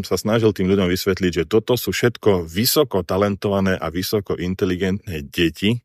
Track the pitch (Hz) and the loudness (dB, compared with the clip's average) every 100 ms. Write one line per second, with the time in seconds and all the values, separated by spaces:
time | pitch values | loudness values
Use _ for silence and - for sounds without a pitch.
0 | 98 92 107 113 110 101 92 98 90 92 | 0 -2 0 2 2 2 2 2 2 0
1 | 98 92 92 85 80 110 - 120 - - | 0 0 0 0 0 0 2 -2 -2 0
2 | 120 - 107 92 82 85 120 156 143 98 | 0 2 2 2 0 -2 0 2 2 0
3 | 85 95 101 98 107 98 95 85 80 82 | 0 0 0 0 -2 0 0 0 -4 -6
4 | 95 107 - 90 87 95 95 90 95 98 | -2 -2 -2 -4 -4 -2 -2 0 -2 -4
5 | - 80 71 - 85 - 98 120 | -6 -10 -8 -2 -2 0 -2 -2